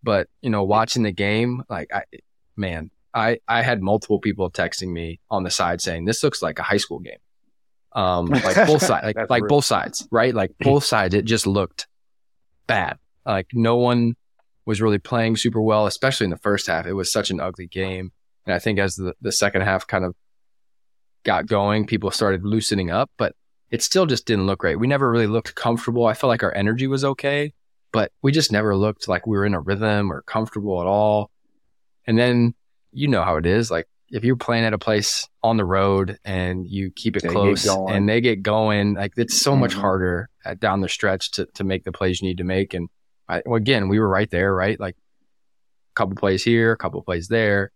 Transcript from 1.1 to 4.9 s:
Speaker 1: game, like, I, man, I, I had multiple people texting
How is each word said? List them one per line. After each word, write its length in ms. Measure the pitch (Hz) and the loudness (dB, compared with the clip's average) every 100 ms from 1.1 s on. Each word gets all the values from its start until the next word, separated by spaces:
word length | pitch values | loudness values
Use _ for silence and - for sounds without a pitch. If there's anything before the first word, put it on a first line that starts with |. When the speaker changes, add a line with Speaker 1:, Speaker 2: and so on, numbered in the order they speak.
Speaker 1:
game, 500 | 87 101 107 120 123 - | 0 0 0 0 -4 -8
like, 180 | 98 73 | -10 -6
I, 80 | 101 - - _ _ _ - | -8 -8 -20 _ _ _ -8
man, 340 | 98 82 78 _ _ | -6 -6 -10 _ _
I, 240 | 120 110 117 - | -2 0 -2 0
I 140 | 113 | 0
had 180 | 120 117 | 2 0
multiple 380 | 95 107 - 101 | 2 0 2 0
people 300 | 107 98 90 | 0 -2 -4
texting 420 | - 85 - 92 | -2 -4 -4 -8